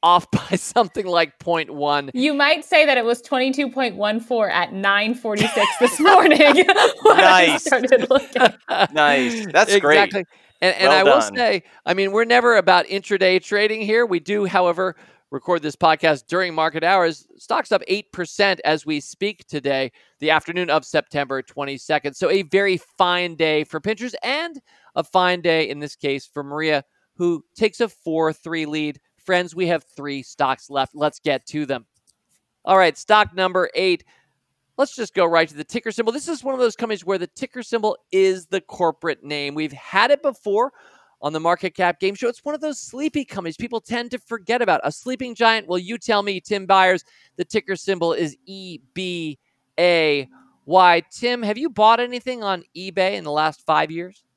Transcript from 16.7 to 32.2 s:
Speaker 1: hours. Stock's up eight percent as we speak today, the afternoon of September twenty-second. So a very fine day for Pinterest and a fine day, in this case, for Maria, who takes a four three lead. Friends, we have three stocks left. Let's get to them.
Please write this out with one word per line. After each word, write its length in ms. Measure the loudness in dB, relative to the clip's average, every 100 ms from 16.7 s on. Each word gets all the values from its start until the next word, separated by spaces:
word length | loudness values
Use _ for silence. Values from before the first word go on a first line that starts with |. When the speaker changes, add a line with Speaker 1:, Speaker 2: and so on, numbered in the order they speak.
| -2
Speaker 1:
hours. 440 | 0 2 2 -2 _ _
Stock's 340 | -6 -6 -2
up 120 | -2 -2
eight 260 | -6 -6
percent 480 | -12 -10 -2 0 0
as 220 | 0 -2 -2
we 140 | -6
speak 460 | -8 -8 -6 -6 _
today, 460 | -6 -2 -2 -4 _ _ _
the 100 | 0
afternoon 400 | 0 0 -6 0
of 160 | -2 0
September 560 | -4 -2 -6 -4 -6
twenty-second. 720 | -8 -10 -8 -10 -4 -4 -4
So 160 | -4 0
a 120 | 0
very 360 | 0 0 0 -2 -6 _
fine 380 | 0 0 -4
day 300 | -2 0 0
for 140 | -2 -6
Pinterest 360 | -6 -6 -8 -10
and 360 | -6 -6 -8 -12 _ _ _
a 100 | -8
fine 380 | -2 0 0 0
day, 260 | 0 0 -2
in 120 | -6
this 160 | -12 -8
case, 280 | -4 -4
for 180 | -6 -14
Maria, 420 | -10 -6 -2 -2 -4 _ _ _
who 280 | -4 -4 _
takes 260 | -4 -4 -2
a 80 | -6
four 440 | _ -6 -2 -2
three 320 | -2 -8 -8
lead. 360 | -6 -4 -6 -8 _ _
Friends, 360 | -2 -2 -2
we 120 | -4 -2
have 180 | -2
three 380 | _ -14 -10 -10
stocks 480 | -12 -4 -2 -2 -6
left. 240 | -4 -4
Let's 240 | -2 -4 -4
get 260 | -4 -4 -6
to 200 | -10 -6
them. 180 | -8 _ _ _ _